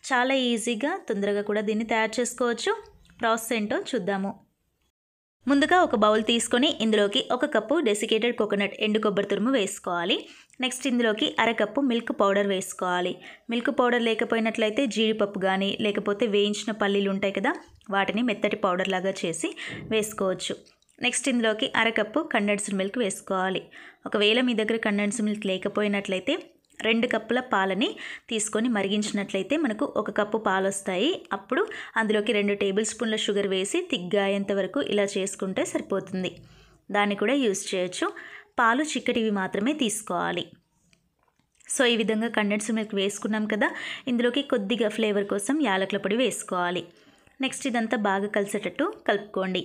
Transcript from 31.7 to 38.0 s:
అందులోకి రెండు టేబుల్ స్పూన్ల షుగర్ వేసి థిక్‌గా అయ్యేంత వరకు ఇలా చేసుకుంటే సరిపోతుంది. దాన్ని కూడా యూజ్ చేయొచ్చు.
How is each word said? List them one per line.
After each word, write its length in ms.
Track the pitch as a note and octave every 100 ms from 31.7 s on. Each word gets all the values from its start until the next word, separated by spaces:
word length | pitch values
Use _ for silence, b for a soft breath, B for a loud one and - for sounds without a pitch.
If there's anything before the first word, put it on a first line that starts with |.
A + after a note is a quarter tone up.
| B B -
అందులోకి 320 | A3 G#3+ G#3+ G#3
రెండు 160 | G3+ G3+
టేబుల్ 240 | G3+ G3 A3
స్పూన్ల 260 | - A3+ G#3+ -
షుగర్ 240 | G3+ G3
వేసి 260 | F#3+ F#3+ E4+ F4+
థిక్‌గా 300 | G#3+ F3 G3+ G3
అయ్యేంత 260 | G3+ G3 G3
వరకు 200 | F#3 C#4 -
ఇలా 120 | G3+ G3+ G3
చేసుకుంటే 480 | F#3+ - F#3+ F#3+ F4
సరిపోతుంది. 580 | D#4+ - G3 F#3 F#3 F#3 - B B B B _ G3+
దాన్ని 200 | G3+ G3+
కూడా 140 | G#3 C#4+
యూజ్ 200 | A#3+ F#3+ -
చేయొచ్చు. 360 | G3 F3+ -